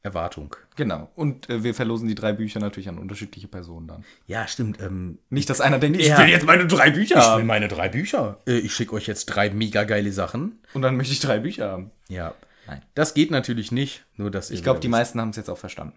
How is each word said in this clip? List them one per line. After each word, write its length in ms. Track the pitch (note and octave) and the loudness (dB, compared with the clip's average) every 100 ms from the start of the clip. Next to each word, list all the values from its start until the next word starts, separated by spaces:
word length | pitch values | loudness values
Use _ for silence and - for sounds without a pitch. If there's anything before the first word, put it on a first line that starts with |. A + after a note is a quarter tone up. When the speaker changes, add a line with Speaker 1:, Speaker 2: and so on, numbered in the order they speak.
Speaker 1:
Erwartung. 520 | G2+ F#2 E2+ - D2 - _ - | -6 -6 -6 -8 -14 -16 _ -6
Speaker 2:
Genau. 340 | B2+ E2 D#2+ - | -4 -4 -10 -4
Und, 340 | D3+ C#3 - | -4 -4 -6
äh, 140 | A#2 | -4
wir 100 | A#2 | -2
verlosen 320 | A2 A#2 A#2 A2+ | -2 -2 -2 -4
die 80 | |
drei 180 | G#2+ A2 | -2 -2
Bücher 280 | G#2 G#2+ A2 | -2 -4 -4
natürlich 280 | G#2 G2 F#2+ | -6 -6 -12
an 100 | F2 | -10
unterschiedliche 500 | F#2+ G2+ G#2 - G2 | -12 -12 -12 -14 -16
Personen 400 | F#2+ E2+ E2 E2 | -16 -14 -14 -14
dann. 160 | E2 - _ - | -16 -20 _ -10
Speaker 1:
Ja, 180 | G#2 A2+ | -8 -8
stimmt. 340 | - A2+ G2 | -4 -4 -4
Ähm, 380 | G2 F#2 F2+ E2 _ | -6 -6 -8 -10 _
Speaker 2:
Nicht, 220 | C3 C#3+ | -4 -2
dass 100 | C3+ | 2
einer 200 | C#3 C3+ | 2 4
denkt, 180 | C#3+ F3 | 2 4
ich 80 | D#3+ | 6
Speaker 1:
Ja. 120 | D3 | 8
Speaker 2:
will 80 | D3+ | 8
jetzt 180 | E3+ E3 | 6 6
meine 200 | F3 F3 | 6 6
drei 220 | F#3+ C#3 | 6 6
Bücher 260 | D3 G#3+ F4 | 6 4 8
Speaker 1:
Ich 60 | |
Speaker 2:
haben. 140 | A#2 A2 | 8 8
Speaker 1:
will 60 | A2+ | 4
meine 200 | G#2+ G#2 | 2 0
drei 220 | F2+ F#2+ | -2 -2
Bücher. 500 | B2 F#3+ C4 A#2 G2+ - | -2 -2 -2 -2 -6 0
Äh, 120 | A#2+ | 0
ich 140 | A2 | 0
schick 180 | - A#2 | -4 -4
euch 160 | G#2+ - | -4 -6
jetzt 180 | G#2 - | -6 -4
drei 240 | - G#2 | 0 0
mega 320 | G2+ A2 G#2 | 0 -2 0
geile 300 | G#2 G#2 G2+ | 0 0 0
Sachen. 480 | G2 F2+ A2+ F3+ - _ | -2 -4 -4 -6 -10 _
Speaker 2:
Und 100 | C#3 | -2
dann 140 | C3 C3 | 0 0
möchte 160 | C3 | 0
ich 60 | C#3 | -2
drei 200 | C#3+ B2+ | 0 0
Bücher 280 | C3+ G3+ G#2 | -2 -6 -6
haben. 180 | F#2+ G2 _ _ | -6 -12 _ _
Speaker 1:
Ja. 240 | F#2 E2 - _ _ - | -10 -8 -12 _ _ -18
Speaker 2:
Nein. 140 | C#2+ _ | -18 _
Speaker 1:
Das 200 | - D#3 | -2 -2
geht 160 | - D#3+ | 2 2
natürlich 400 | D3 - A#2 G#2 | 0 -2 -6 -4
nicht, 340 | A#2+ C3+ - _ - | -4 -4 -6 _ -8
nur 140 | G#2 | -6
dass 180 | F#2+ - | -6 -8
ihr 60 | - | -4
Speaker 2:
Ich 60 | |
glaub, 120 | F2 G#2 | 0 0
Speaker 1:
wieder 40 | |
Speaker 2:
die 60 | A#2 | 2
Speaker 1:
wisst. 20 | A#2 | 0
Speaker 2:
meisten 220 | A#2+ A#2+ | 0 -2
haben's 160 | A2+ G#2+ | -6 -6
jetzt 120 | G#2 | -10
auch 80 | - | -10
verstanden. 360 | F#2 - D2 | -12 -14 -14